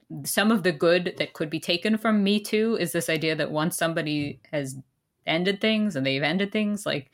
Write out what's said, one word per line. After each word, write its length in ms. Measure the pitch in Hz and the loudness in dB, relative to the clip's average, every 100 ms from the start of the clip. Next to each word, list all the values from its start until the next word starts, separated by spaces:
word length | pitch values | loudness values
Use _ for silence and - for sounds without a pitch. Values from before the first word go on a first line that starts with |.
| - 156 | -14 -10
some 280 | 135 202 214 | -2 2 4
of 120 | 226 | 4
the 80 | 180 | 2
good 440 | 151 170 180 175 - | 2 4 4 2 -4
that 160 | 147 | -6
could 160 | - 160 | -6 -6
be 100 | 156 | -4
taken 380 | - 175 214 220 | -2 0 0 0
from 260 | 226 214 | 2 2
Me 160 | 196 208 | 4 2
Too 380 | 208 214 226 226 | 2 0 0 0
is 120 | 170 | -2
this 180 | 170 165 | -2 0
idea 260 | 160 160 156 | 0 0 0
that 160 | 147 | -2
once 260 | 151 165 - | 0 -2 0
somebody 640 | 165 165 151 147 143 - _ | -2 -2 -2 -2 -4 -8 _
has 260 | 151 135 135 - _ _ _ - | -4 -4 -8 -16 _ _ _ -2
ended 340 | 165 185 190 | 0 0 0
things 360 | 220 220 214 139 | 0 0 0 0
and 100 | 135 | 0
they've 180 | 135 | 0
ended 280 | 147 185 202 | 0 0 0
things, 340 | 214 208 208 - | -2 -2 -2 -4
like, 240 | 143 - | -6 -8